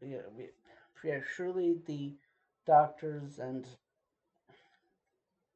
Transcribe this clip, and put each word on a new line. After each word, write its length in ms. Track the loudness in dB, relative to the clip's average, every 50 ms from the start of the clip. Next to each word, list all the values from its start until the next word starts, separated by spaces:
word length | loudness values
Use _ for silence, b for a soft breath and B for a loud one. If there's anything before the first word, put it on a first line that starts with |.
yeah, 180 | -14 -10 -10 -10 -10 -12 -14
we, 120 | -16 -16 -16 -18 _ _ B B B B B B -8 -4
yeah, 160 | -4 -4 -2 -4 -6 -8
surely 420 | -6 -4 -4 -2 0 2 2 2 0 -2
the 280 | -8 -6 -6 -6 -8 -10 b b b b b b b b _ 4
doctors 720 | 8 8 8 8 8 2 -6 -8 -8 -6 -6 -10 -10 -10 -10
and, 280 | -8 -6 -6 -8 -8 -10 -18 -20 _ _ _ _ _ _ _ _ _ _ _ _ _ b b b _ _ b b b _ _ _ _ _ _ _ _ _ _ _ _ _ _